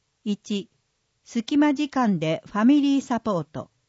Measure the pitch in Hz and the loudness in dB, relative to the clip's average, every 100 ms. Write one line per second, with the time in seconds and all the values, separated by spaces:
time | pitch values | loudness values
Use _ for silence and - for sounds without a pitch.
0 | _ _ 214 202 - 208 - _ _ _ | _ _ -6 -6 -6 -8 -8 _ _ _
1 | _ _ - 233 - 294 294 269 294 262 | _ _ -8 -8 -2 2 2 0 -4 0
2 | 233 180 160 160 - 202 233 294 277 277 | 0 0 -2 -4 -6 0 4 4 4 0
3 | - 226 220 180 151 135 110 _ | -2 -4 -2 -4 -6 -12 -14 _